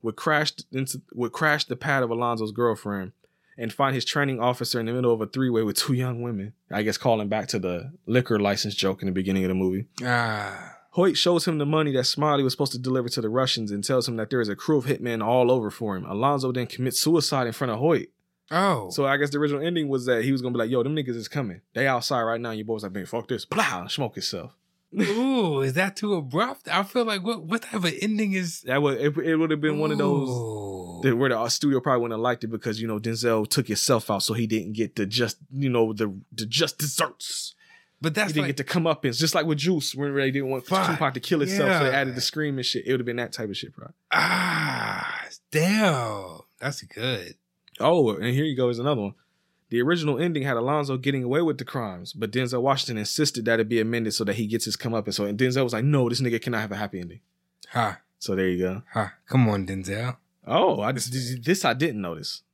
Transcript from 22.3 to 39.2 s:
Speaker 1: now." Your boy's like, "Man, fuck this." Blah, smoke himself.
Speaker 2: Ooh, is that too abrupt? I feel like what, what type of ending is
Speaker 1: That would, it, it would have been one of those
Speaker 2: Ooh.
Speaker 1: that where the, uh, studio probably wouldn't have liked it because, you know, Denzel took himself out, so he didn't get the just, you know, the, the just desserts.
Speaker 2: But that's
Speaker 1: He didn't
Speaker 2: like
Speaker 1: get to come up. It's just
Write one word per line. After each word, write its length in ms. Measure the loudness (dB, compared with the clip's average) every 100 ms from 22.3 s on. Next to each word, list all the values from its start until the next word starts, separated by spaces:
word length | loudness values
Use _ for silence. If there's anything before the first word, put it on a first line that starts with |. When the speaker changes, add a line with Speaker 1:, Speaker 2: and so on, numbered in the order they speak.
| -2
Speaker 1:
now." 100 | -4
Your 160 | -6 -4
boy's 160 | -4
like, 100 | -4
"Man, 140 | -8 -6
fuck 200 | -6 -4
this." 180 | -6 -4
Blah, 400 | -2 0 -2 -6
smoke 280 | -4 -4 -4
himself. 360 | -8 -8 -10 _ _ _ _
Speaker 2:
Ooh, 680 | -2 0 2 2 2 2 2
is 100 | 0
that 220 | 0 -2 -2
too 160 | -2
abrupt? 540 | -2 0 0 0 -2 -2
I 140 | 0
feel 240 | 0 0 0
like 160 | 0
what, 180 | -2 -6
what 180 | -2 -4
type 220 | -2 -2
of 100 | -2 0
ending 300 | -2 0 0
is 260 | 0 -2 -6
Speaker 1:
That 200 | 0 2
would, 180 | 2 2
it, 160 | 0 0
it 200 | 2 2
would 140 | 2
have 120 | 2
been 160 | 0 2
one 120 | 0
of 60 | 2
those 320 | 2 2 0
Speaker 2:
Ooh. 720 | -2 -4 -6 -8 -10 -10 0
Speaker 1:
that 140 | 2 4
where 140 | 2
the, 80 | 2
uh, 80 | 0
studio 320 | 0 2 2
probably 220 | 2 2
wouldn't 160 | 2 0
have 40 |
liked 220 | 0 0
it 40 | -2
because, 300 | -4 -4 -4
you 80 | -4
know, 120 | -4
Denzel 500 | -2 0 2 2 2
took 200 | 0 0
himself 420 | 0 2 2 2
out, 120 | -2
so 120 | 0
he 120 | 0 0
didn't 280 | -2 -2
get 220 | -4 -4 -2
the 100 | -2
just, 320 | 0 -2 -4 -12
you 200 | -2 0
know, 240 | 4 2
the, 200 | 2 -2 -4 -14
the 140 | -10
just 320 | -4 0 0 -2
desserts. 800 | -4 0 -2 -4 -10 -8 -10 -14 _ -20 _ _
Speaker 2:
But 120 | -4
that's 180 | 0 0
Speaker 1:
He 20 |
didn't 140 | 0 0
Speaker 2:
like 80 | -2
Speaker 1:
get 0 |
to 60 | 0
come 160 | 2 2
up. 200 | 2 0
It's 100 |
just 180 | 0